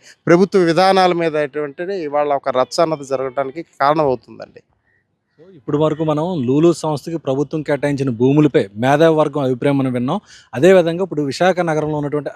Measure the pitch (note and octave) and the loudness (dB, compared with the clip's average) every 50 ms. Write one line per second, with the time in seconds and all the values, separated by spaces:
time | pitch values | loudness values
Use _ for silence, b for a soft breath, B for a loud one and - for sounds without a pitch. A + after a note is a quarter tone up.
0 | b b b b - D3+ E3+ F3 G3+ F#3 - G3 F3 E3 D#3+ E3 F#3+ F#3+ F#3+ F#3+ | b b b b 2 4 4 4 4 4 2 2 2 2 2 2 2 4 4 4
1 | F#3 F3+ F3 E3+ E3+ E3 D3 D3+ D3+ C3+ C3 D3+ D3+ C#3+ C#3 - F3 F#3 G3+ F#3+ | 4 2 2 0 -2 -2 -2 -2 -4 -4 -4 -8 -8 -8 -8 -10 -8 -8 -8 -8
2 | D#3 C#3+ C#3+ D3 D3 D3 C#3+ C3+ - C#3 B2+ B2+ C3 - - F3+ E3 D#3+ D#3+ C#3+ | -6 -4 -2 -2 0 0 -2 -2 -2 -2 0 -2 -2 -2 0 -2 0 0 -2 -6
3 | C#3+ B2+ C3+ B2+ C3+ C3 B2 C#3+ C3+ C3+ C3 E3 E3 _ _ - C#3 C#3+ D3+ D#3+ | -6 -6 -6 -4 -4 -6 -6 -6 -6 -6 -8 -12 -16 _ _ -2 0 0 2 2
4 | D3+ C3+ B2+ A#2 _ - A2 G#2+ G#2+ - - - _ _ _ _ _ _ _ _ | 0 0 -2 -4 _ -14 -20 -20 -20 -20 -20 -20 _ _ _ _ _ _ _ _
5 | _ _ _ _ _ _ _ _ D#3 F#3+ F#3+ C#3+ - D#3 D3 D3 D#3 D#3 D3+ D3+ | _ _ _ _ _ _ _ _ -20 -20 -20 -18 -10 -6 -2 0 0 0 -2 -2
6 | E3 D#3 D3+ D3+ D#3+ F#3 F#3+ D#3 A#2+ A#2+ C3+ D3 E3 E3+ D#3+ - - D#3 D3+ C#3 | -2 -2 -2 -2 -4 -4 -4 -4 -2 0 2 4 4 2 2 2 -2 -4 -4 -4
7 | - E3+ E3 D#3+ - C#3 C3 C#3 D3 C3+ - D#3 C#3+ - D3 C3 C#3+ C#3+ C#3+ C3 | -6 -8 -10 -6 -4 -4 -2 -2 -2 -4 -4 -6 -4 -4 -4 -2 -2 -2 -2 -2
8 | C3+ C3+ A#2 G#2+ B2 C3+ C#3+ D3+ D3+ C#3+ - D3+ G#2+ G2 G2+ G#2 B2 C3 C#3+ D3 | -2 -2 0 2 2 4 4 4 4 4 4 0 -2 -2 -4 -2 0 2 4 4
9 | E3 E3 D#3+ D#3 D3+ D3+ C#3 D3 C3+ C3 C3 A#2+ C#3 C#3+ C#3 C#3 C3 C3 B2 B2 | 4 4 4 2 0 0 -2 -4 -2 -2 -2 -2 -2 0 0 0 -2 -2 -2 -4
10 | B2 C3+ E3+ G#3 b b b b b b b B2 D3 F#3 F#3+ F#3 D#3+ E3 E3 F3 | -4 -4 -4 -6 b b b b b b b 2 4 6 6 6 4 2 -2 -4
11 | G3 E3+ E3 D3 D3 C3+ B2+ - F3 F#3+ F3 F3+ F3 E3 D#3 D3+ D3+ D3+ D3+ D3+ | -6 -6 -4 -4 -4 -4 -2 0 0 2 2 0 0 -2 -2 -2 -2 -2 -4 -4
12 | D3 C#3+ D3 D3 C#3 - - | -4 -4 -6 -6 -6 -6 -8